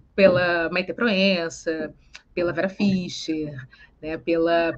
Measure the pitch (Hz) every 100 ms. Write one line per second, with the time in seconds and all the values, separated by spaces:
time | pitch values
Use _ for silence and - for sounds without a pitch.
0 | - - 190 180 180 170 165 180 185 247
1 | 233 190 196 180 165 - 170 160 156 -
2 | - - _ - 175 165 190 196 202 190
3 | 175 - - 156 151 135 127 - - -
4 | 156 160 - 165 165 170 165